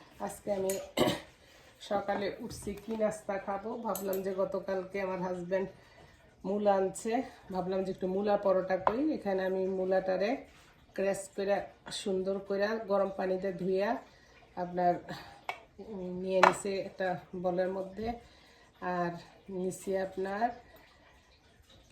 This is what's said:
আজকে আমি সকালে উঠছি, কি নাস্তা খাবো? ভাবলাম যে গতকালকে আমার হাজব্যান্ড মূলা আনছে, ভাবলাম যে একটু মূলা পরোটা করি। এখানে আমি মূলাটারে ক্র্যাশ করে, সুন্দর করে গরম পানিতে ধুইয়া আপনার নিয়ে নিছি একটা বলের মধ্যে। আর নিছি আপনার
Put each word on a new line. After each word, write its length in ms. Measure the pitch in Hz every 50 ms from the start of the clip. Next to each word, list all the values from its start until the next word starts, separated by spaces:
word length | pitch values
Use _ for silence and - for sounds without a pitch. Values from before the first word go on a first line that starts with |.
| - - - - 202
আজকে 220 | 196 - - - 214 202 190
আমি 160 | 190 190 196 196 - - - - - - - - - - - - - - - - - - - - - -
সকালে 360 | 208 196 196 - 202 202 202 185 - - 240
উঠছি, 260 | 208 - - - 214 196 - -
কি 100 | - 226 220 214
নাস্তা 340 | 208 - - - - 196 190 -
খাবো? 240 | 208 196 196 196 226 233 233 220
ভাবলাম 300 | 220 190 190 196 196 190 190 185
যে 60 | 196 190 185
গতকালকে 560 | 190 185 - 190 180 - 190 190 180 180 - 196 196
আমার 140 | 185 185 185 180
হাজব্যান্ড 420 | 185 180 180 175 175 190 185 190 185 - - - - - - - - - - - - - - -
মূলা 280 | 185 202 208 208 202 196 190
আনছে, 320 | 190 185 180 - - 226 226 262 247 - - - - - 185
ভাবলাম 260 | 185 180 185 190 190 190
যে 40 | 190 190
একটু 120 | - 196 185 185
মূলা 200 | 196 208 208 208 202 -
পরোটা 320 | 196 185 185 180 185 190 185 185
করি। 160 | 202 214 254 302 311 269
এখানে 240 | - - 202 190 190 190 185
আমি 140 | 190 190 190 190 190 185
মূলাটারে 520 | 185 185 190 190 185 185 185 185 196 214 269 - - - - - - - - - - - -
ক্র্যাশ 260 | - 196 196 196 196 - - -
করে, 220 | - 196 196 202 185 - - - - - - - - -
সুন্দর 340 | 208 190 185 185 190 196 202 196 -
করে 200 | 196 196 202 214 226 226 220 190
গরম 200 | 196 196 196 190 190 -
পানিতে 300 | 190 185 185 180 190 196 180 170
ধুইয়া 300 | 180 190 190 190 202 220 254 269 - - - - - - - - - - - 185 180
আপনার 320 | 175 175 180 180 175 175 - - - 156 - - - - - - - - - - - _ - 196 - 220 190 180 180 180 180 185
নিয়ে 180 | 185 190 185 185
নিছি 260 | 190 185 - - 202 196 190 190 190
একটা 200 | - - 190 185 180 - - - - 180 175
বলের 260 | 185 175 185 185 185 190
মধ্যে। 320 | 190 185 185 190 208 220 233 233 - - - - - - - - - - - - - 185 180 180
আর 200 | 180 175 175 170 170 - - - - - - 196 180 185
নিছি 280 | 185 175 - - 196 190 190 143
আপনার 400 | - - 190 190 196 196 208 233 247 - - - - - - - - - - - - - - _ _ - _ _ _ _ - - - - - - -